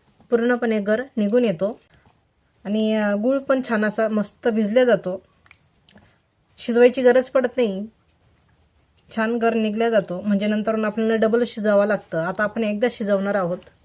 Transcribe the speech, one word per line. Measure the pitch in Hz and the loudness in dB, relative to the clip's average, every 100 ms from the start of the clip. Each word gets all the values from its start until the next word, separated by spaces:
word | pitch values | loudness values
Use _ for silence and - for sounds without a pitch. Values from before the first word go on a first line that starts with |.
| _ _ _ | _ _ _
पूर्णपणे | 233 240 240 240 220 | 0 0 0 0 -2
गर | 202 220 269 - | 0 -2 -2 -4
निघून | 202 240 233 | 0 2 2
येतो. | 160 196 254 _ _ _ _ _ _ _ _ 196 | 0 -4 -6 _ _ _ _ _ _ _ _ -6
आणि, | 214 220 | -2 0
अ, | 220 208 208 | 0 0 0
गूळ | 233 269 | 0 0
पण | 262 269 247 | 0 -2 0
छान | 226 214 | 0 0
असा | 208 220 | 0 0
मस्त | 214 208 - 240 | 0 -4 -4 -2
भिजला | 220 208 233 | 0 2 2
जातो, | 247 208 180 185 - _ _ _ _ _ _ - _ _ _ _ _ - | 4 2 0 -8 -12 _ _ _ _ _ _ -20 _ _ _ _ _ -12
शिजवायची | - 233 247 247 | -2 4 4 6
गरज | 247 254 247 | 4 4 2
पडत | 269 254 254 | 0 0 0
नाही, | 226 190 220 - _ _ _ _ _ _ _ _ _ _ _ 220 | -2 -2 -8 -14 _ _ _ _ _ _ _ _ _ _ _ -4
छान | 220 233 | -2 0
गर | 226 | 0
निघला | 226 220 214 233 | 0 -2 -2 0
जातो. | 226 185 180 | 0 0 -4
म्हणजे | 208 196 208 | -2 0 0
नंतरून | 214 214 220 214 | -2 -2 -2 -2
आपल्याला | 220 220 220 | -2 -2 0
डबल | 220 240 240 | 2 2 -2
शिजवावं | - 208 202 202 | -2 2 2 2
लागतं. | 196 - 165 | 0 -4 -4
आता | 170 185 | -4 -2
आपण | 208 226 | -4 -2
एकदा | 220 208 240 | -4 -2 -2
शिजवणार | - 208 202 196 202 | -2 0 0 0 -2
आहोत. | 175 180 - _ | -2 -6 -10 _